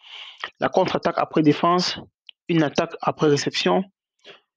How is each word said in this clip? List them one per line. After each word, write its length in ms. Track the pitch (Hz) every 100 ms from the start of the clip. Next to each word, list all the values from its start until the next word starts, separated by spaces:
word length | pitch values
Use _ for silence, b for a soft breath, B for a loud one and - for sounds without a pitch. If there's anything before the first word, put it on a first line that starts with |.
| B B B B B -
La 80 | 131
contre-attaque 480 | - 185 165 170 -
après 260 | - -
défense, 560 | 151 147 170 180 180 - - _ - _ -
une 140 | 165
attaque 320 | 147 139 - -
après 280 | - - 156
réception, 560 | 143 - - 185 180 196 _ _ _ B B _